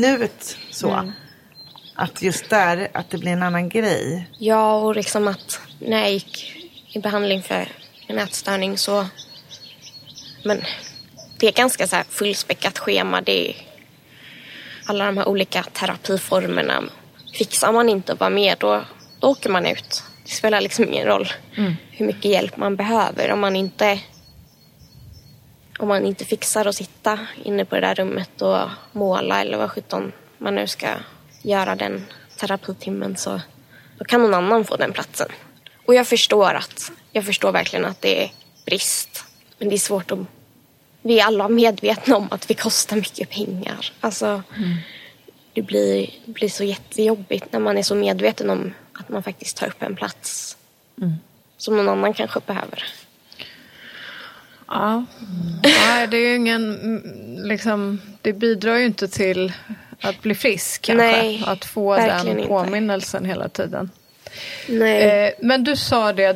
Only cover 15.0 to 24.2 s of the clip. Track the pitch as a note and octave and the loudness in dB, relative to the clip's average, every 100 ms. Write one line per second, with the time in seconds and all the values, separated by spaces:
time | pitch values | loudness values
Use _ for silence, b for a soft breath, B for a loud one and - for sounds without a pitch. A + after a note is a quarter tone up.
15 | G3+ G3 G3 G3+ F#3+ F#3 F3+ - F#3 F3+ | 0 0 2 0 0 -2 -4 -4 -4 -4
16 | - F#3+ - F#3+ F3+ F2 D2 C2 G#1 - | -2 -2 0 0 2 0 0 -2 -4 -12
17 | - - - - G#3+ - G3 A3+ A#3 G3 | -20 -20 -16 -4 -2 2 4 4 4 2
18 | F#3 F#3+ F#3+ G3 G3+ F3 G3+ G#3 - - | -2 0 0 2 2 2 2 0 -2 -16
19 | - - B3+ C#4 - F#3 E3+ - - - | -20 0 2 2 0 0 0 -4 -6 -10
20 | - - - - A3 G#3 G3 - A#3 - | -10 -18 -12 -2 2 2 0 0 0 2
21 | G#3+ G3+ F#3 - - - G3+ E3 - - | 2 2 0 -8 -10 -2 -2 -2 -8 -4
22 | G#3+ G3+ G3+ F#3+ F#3+ - G3+ G3 G3+ A3+ | -2 0 2 2 0 -2 -2 -2 0 2
23 | G3 - - G3+ G3+ F#3+ F#3+ - G#3+ G3+ | 2 0 0 2 0 0 -4 0 2 2
24 | - - | -4 -20